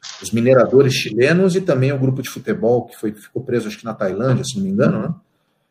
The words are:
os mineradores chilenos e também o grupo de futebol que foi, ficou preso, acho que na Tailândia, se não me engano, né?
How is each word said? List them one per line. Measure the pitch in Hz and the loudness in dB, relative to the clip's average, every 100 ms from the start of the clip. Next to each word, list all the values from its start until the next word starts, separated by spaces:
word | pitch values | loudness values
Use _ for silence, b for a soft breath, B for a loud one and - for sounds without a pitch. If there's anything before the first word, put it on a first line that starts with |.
| - - | -20 -16
os | - | -6
mineradores | 113 117 131 107 127 135 | 0 4 4 4 4 4
chilenos | 127 - 107 135 170 190 | 2 -4 0 2 4 2
e | 180 | 2
também | 185 135 131 | 0 0 0
o | 139 | 0
grupo | 131 131 | 0 -2
de | 127 | -6
futebol | - - 107 110 120 - | -10 -6 -2 0 0 -2
que | - | -8
foi, | 110 | -8
ficou | 107 - - | -8 -10 -10
preso, | - 120 107 | -4 -4 -4
acho | - | -8
que | |
na | 117 | -10
Tailândia, | 104 98 95 131 131 | -6 -4 -2 0 0
se | - 101 | -2 -4
não | |
me | 95 | -4
engano, | 98 151 110 | 0 2 0
né? | 135 - _ _ _ _ _ | -4 -8 _ _ _ _ _